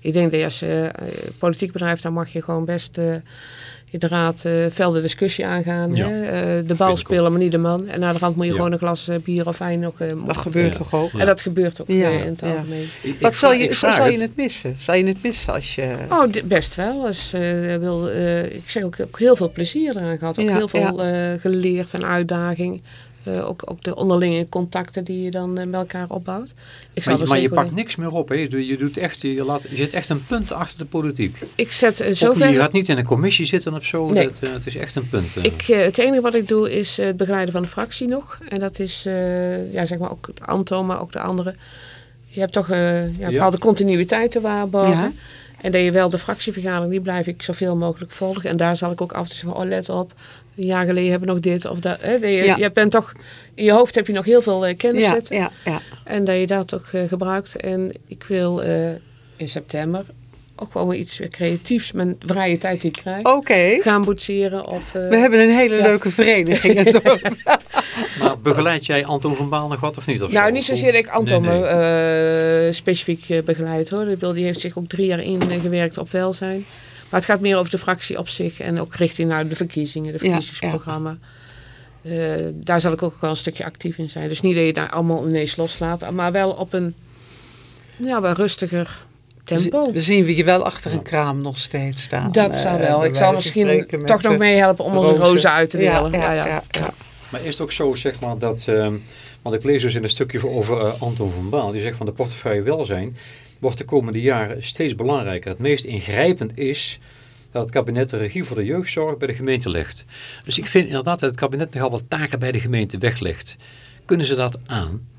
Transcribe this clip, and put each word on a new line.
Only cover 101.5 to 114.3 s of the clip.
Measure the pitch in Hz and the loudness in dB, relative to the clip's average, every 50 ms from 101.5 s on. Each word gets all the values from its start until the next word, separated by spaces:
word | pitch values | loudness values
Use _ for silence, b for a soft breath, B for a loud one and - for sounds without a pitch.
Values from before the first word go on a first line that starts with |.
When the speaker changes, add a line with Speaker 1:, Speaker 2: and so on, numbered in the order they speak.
| 120 147 120 101 | -2 -2 -2 -2
Speaker 2:
Die | 104 107 | -2 -4
zegt | 101 117 120 | -4 -6 -6
van, | 117 113 | -6 -6
de | 104 | -8
portefeuille | 101 - 127 120 117 - - 120 107 104 | -4 -4 -4 -4 -4 -6 -4 -2 -2 0
welzijn | 101 120 151 160 143 98 98 92 95 123 123 B B B B B B B B B | 0 0 0 -2 -2 -2 -2 -4 -4 -6 -10 B B B B B B B B B
wordt | - 127 123 123 | -4 -4 -2 -2
de | - | -6
komende | - - 143 120 113 107 113 | 0 2 2 2 2 -4 0
jaren | 117 131 131 117 110 104 117 - 117 | 2 2 2 2 -2 -4 -6 -8 -10
steeds | - - - 165 156 143 | -12 -4 -4 -2 -2 -2
belangrijker. | 117 113 131 147 135 113 113 92 90 - 95 | -2 -2 0 0 0 -2 -4 -6 -6 -6 -8
Het | 95 - | -8 -2
meest | 120 143 147 135 - | 0 0 0 0 -2
ingrijpend | - 117 101 90 - 101 110 147 180 180 - 123 107 117 123 | -6 -8 -8 -6 -4 0 2 4 2 2 0 -2 -8 -6 -4
is | 139 135 143 - - - - - b b b b b b b b b b | -4 -4 -4 -4 -6 -8 -10 -12 b b b b b b b b b b
dat | - 120 | -6 -6
het | 117 113 | -6 -2
kabinet | 120 131 120 113 117 123 131 131 | -2 -2 -2 0 0 -2 -2 -2
de | - | -2
regie | 110 110 101 - 185 175 | -4 -4 -4 -4 -6 -6
voor | - 123 | -6 -4
de | 107 101 | -4 -4
jeugdzorg | 107 147 180 180 - - 165 156 156 151 | -2 -2 -4 -4 -4 -4 -2 -2 -2 -4
bij | - 147 | -4 -4
de | 127 120 | -6 -4
gemeente | 123 131 135 131 123 123 95 | -4 -2 -2 0 0 0 -2
legt. | 85 85 78 - - - - B B B B B B B B | -4 -4 -4 -6 -10 -18 -20 B B B B B B B B
Dus | - 127 - | -6 -4 -4
ik | - | -4
vind | - - 190 175 | 2 2 2 2
inderdaad | - 143 135 131 165 175 170 | 2 -2 -4 -2 -2 -2 0
dat | - 135 | 0 -2
het | 120 123 | -2 -2
kabinet | 143 139 131 139 165 147 - | -4 -2 -2 -2 -6 -4 -4
nogal | 135 131 127 | -2 -2 -2
wat | 117 113 117 - | -2 -4 -6 -6
taken | - 156 151 143 - 123 | -4 -4 -4 -4 -4 -4
bij | 123 127 | -4 -2
de | 127 113 | -2 -2
gemeente | 120 120 120 113 110 95 - 95 | -2 -2 0 0 -2 -2 -4 -2
weglegt. | 104 120 117 - - 90 78 - - - - b b b b b b b b b b | -2 -2 -2 0 -4 -4 -6 -6 -10 -16 -16 b b b b b b b b b b
Kunnen | - - 170 156 | 0 0 2 2
ze | 135 | 0